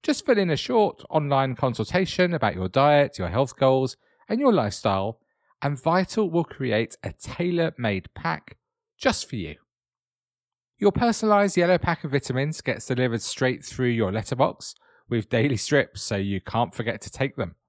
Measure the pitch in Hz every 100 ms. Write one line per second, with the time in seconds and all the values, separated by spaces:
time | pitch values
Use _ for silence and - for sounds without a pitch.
0 | - 285 - 226 185 160 - 247 208 -
1 | - 156 143 135 135 123 131 120 107 180
2 | 185 - 180 170 107 92 92 135 143 147
3 | 143 - 87 98 139 - 135 131 131 -
4 | _ _ _ 226 277 196 107 - 110 95
5 | 98 113 _ _ _ _ 143 143 - 180
6 | 185 - 202 165 160 - 131 107 117 -
7 | 95 - - - 175 175 165 156 117 98
8 | - - 165 160 - - _ _ _ _
9 | 269 214 - 117 78 78 _ _ _ _
10 | _ _ _ _ _ _ _ _ 202 -
11 | 240 214 220 208 202 185 175 185 - 165
12 | 151 135 - 127 143 156 - 117 - 123
13 | 127 113 - - 131 123 - - 127 117
14 | 101 107 107 123 135 - - - _ _
15 | _ 120 107 117 139 120 - 147 - -
16 | - 101 101 98 - 113 123 - 113 -
17 | - - 135 - 92 -